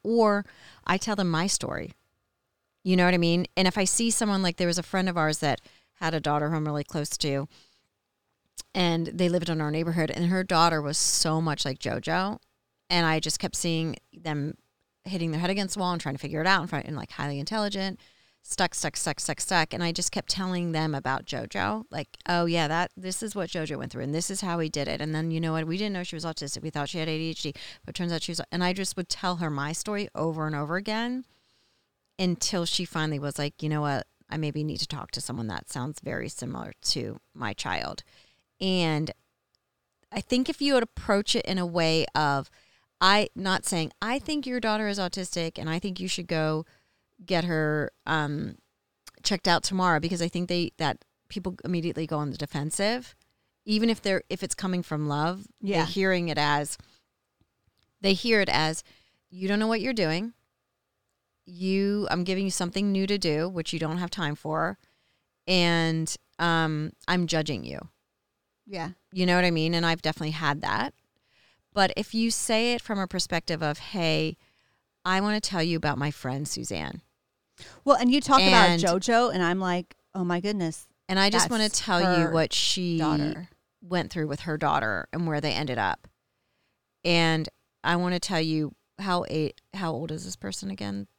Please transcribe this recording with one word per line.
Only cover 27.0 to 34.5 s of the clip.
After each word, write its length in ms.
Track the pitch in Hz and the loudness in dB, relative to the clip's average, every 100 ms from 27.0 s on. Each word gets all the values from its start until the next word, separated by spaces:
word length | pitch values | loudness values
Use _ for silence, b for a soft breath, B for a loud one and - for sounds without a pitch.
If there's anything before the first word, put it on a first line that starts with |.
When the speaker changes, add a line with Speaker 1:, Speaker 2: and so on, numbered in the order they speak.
| 160 | -4
Speaker 1:
A 100 | 156 | -2
D 120 | 160 | -4
H 120 | 160 | -4
D, 120 | 151 - B B | -8 -8 B B
but 100 | - | -14
turns 180 | - 175 | -6 -4
out 100 | 165 | -2
she 100 | - | -4
was," 80 | 165 - | -6 -6
and 100 | 170 | -2
I 100 | 180 | 0
just 240 | 185 190 - | 0 -4 -4
would 120 | 180 | -6
tell 280 | - 185 175 | -4 -2 -2
her 140 | 170 | -2
my 220 | 143 143 | -2 -4
story 360 | 165 - 208 208 | -4 -4 -4 -6
over 320 | - 160 160 156 | -4 -4 -2 -4
and 80 | |
over 220 | 151 147 175 | -2 -2 -4
again 480 | 202 214 240 254 254 _ _ _ _ _ _ _ _ - | -2 -4 -2 -4 -8 _ _ _ _ _ _ _ _ -2
until 480 | 180 170 - 185 170 | 0 2 0 0 -2
she 180 | - | -2
finally 340 | 175 170 156 147 | -4 -2 -2 -2
was 200 | 143 139 | -4 -4
like, 240 | 143 - | -4 -4
"You 60 | 156 | -2
know 100 | 151 | 0
what? 260 | 147 135 - _ _ | 0 -2 -6 _ _
I 80 | 160 | -4
maybe 260 | 151 | -2